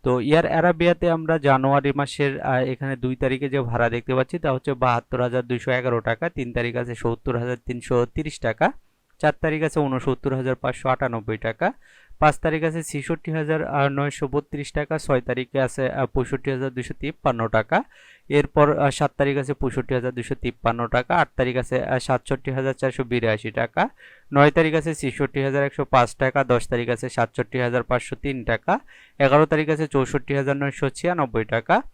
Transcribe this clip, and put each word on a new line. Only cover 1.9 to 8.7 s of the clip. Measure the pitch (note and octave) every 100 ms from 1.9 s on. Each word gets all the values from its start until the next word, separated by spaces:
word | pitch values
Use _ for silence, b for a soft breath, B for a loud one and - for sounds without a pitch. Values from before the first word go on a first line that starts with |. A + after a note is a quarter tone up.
| C#3
মাসের, | C#3+ - C#3+ C#3
আহ, | - B2+
এখানে | C3 B2+ C3+ C3
দুই | B2+ B2+
তারিখে | C3 C3 C#3
যে | C#3
ভাড়া | A#2 A#2 A#2
দেখতে | A#2 A2+ B2+
পাচ্ছি, | C3 F3
তা | D#3
হচ্ছে | B2+ -
বাহাত্তর | B2+ B2+ A#2+ - B2
হাজার | B2 B2+ A#2+
দুইশো | B2 -
এগারো | B2+ B2+ A#2+
টাকা, | A2+ A2+ E3+
তিন | - A#2+
তারিখ | A#2+ A#2+ A#2+
আছে | A#2+ A#2
সত্তর | A#2 A#2 C3+ A#2+
হাজার | A#2+ B2 -
তিনশো | A#2+ - B2 A#2+
তিরিশ | - D3+ -
টাকা, | A#2 A2 F3+